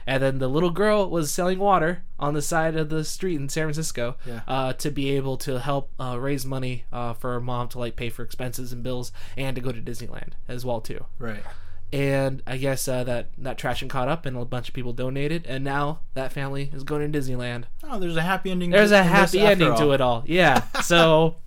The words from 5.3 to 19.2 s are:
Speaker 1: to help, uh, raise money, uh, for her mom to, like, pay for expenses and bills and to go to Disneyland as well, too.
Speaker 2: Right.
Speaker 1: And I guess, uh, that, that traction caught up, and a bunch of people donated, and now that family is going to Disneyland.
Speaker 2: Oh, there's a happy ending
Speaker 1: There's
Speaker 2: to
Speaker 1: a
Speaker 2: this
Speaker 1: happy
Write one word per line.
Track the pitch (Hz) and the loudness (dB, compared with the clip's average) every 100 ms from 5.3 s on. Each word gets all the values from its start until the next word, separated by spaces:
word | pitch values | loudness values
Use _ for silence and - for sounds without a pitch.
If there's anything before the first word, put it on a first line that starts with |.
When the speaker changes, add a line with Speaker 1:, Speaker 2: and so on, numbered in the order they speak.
| 127 | -2
Speaker 1:
to | - 127 | -2 -2
help, | 131 139 135 - | -2 -2 -2 -4
uh, | 127 120 | -4 -4
raise | 135 139 131 | -2 -2 -2
money, | 131 127 117 - | -4 -4 -4 -4
uh, | 127 117 | -4 -4
for | 113 131 | -4 -4
her | 123 | -4
mom | 123 123 120 | -2 -2 -4
to, | 127 | -4
like, | 120 113 | -4 -4
pay | 117 | -4
for | 110 | -4
expenses | 117 - 123 127 123 | -4 -4 -4 -4 -4
and | 123 | -4
bills | 123 123 120 - - 127 | -4 -4 -4 -6 -4 -4
and | 135 135 | -2 -2
to | |
go | 135 | -2
to | 117 | -2
Disneyland | - 123 123 - - - - | -4 -4 -4 -4 -4 -4 -4
as | 123 123 | -4 -2
well, | 113 | -2
too. | - - - - | -2 -4 -4 -4
Speaker 2:
Right. | 120 104 - - - - - | -4 -4 -4 -4 -4 -4 -2
Speaker 1:
And | 139 139 135 135 135 - | 0 0 0 0 -2 -4
I | 131 | -2
guess, | 135 131 - | -2 -2 -2
uh, | 127 123 | -2 0
that, | 120 - - | -2 -2 -4
that | 131 113 | -4 -4
traction | 131 120 131 | -2 -2 -2
caught | 139 127 | -2 0
up, | 165 139 | -2 -2
and | 123 | -4
a | |
bunch | 120 123 - | -4 -4 -4
of | |
people | - 123 | -4 -2
donated, | 120 127 127 147 170 170 | -2 -2 -2 -2 -2 -4
and | 135 | -4
now | 139 143 147 165 - - | -2 0 -2 -2 -4 -2
that | 135 | -2
family | 147 139 139 143 | -2 -4 -2 -2
is | 143 | -2
going | 135 151 147 | -2 -2 0
to | 151 | 0
Disneyland. | 131 127 123 120 - - | 0 -2 -2 -4 -4 -4
Speaker 2:
Oh, | - 208 | -4 -2
there's | 175 160 | 0 2
a | |
happy | 165 185 190 | 2 0 0
ending | 180 175 | 0 4
Speaker 1:
There's | 190 208 | 6 8
Speaker 2:
to | 202 | 8
Speaker 1:
a | |
Speaker 2:
this | 175 | 8
Speaker 1:
happy | 196 | 6